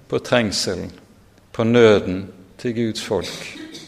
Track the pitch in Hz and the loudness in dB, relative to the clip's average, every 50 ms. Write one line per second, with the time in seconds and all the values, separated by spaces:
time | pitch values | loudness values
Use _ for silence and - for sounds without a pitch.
0 | _ - - 123 - - 131 123 113 101 - - - 110 92 87 90 87 - - | _ -6 -6 -6 -2 0 0 0 0 0 -2 -4 -4 -4 -4 -6 -8 -10 -14 -18
1 | - - _ _ _ _ _ _ _ _ - - 117 113 120 120 117 110 104 95 | -20 -20 _ _ _ _ _ _ _ _ -6 -2 0 4 6 8 8 8 8 6
2 | - 92 90 95 98 95 - - - - _ - - 127 110 117 120 110 107 - | 2 -2 -6 -6 -8 -12 -16 -20 -20 -20 _ -8 -8 -6 -4 -2 -2 -4 -4 -6
3 | - - 107 90 85 - - - - - - - - - - - - | -6 -4 -4 -4 -4 -6 -10 -12 -14 -16 -16 -16 -18 -18 -18 -20 -20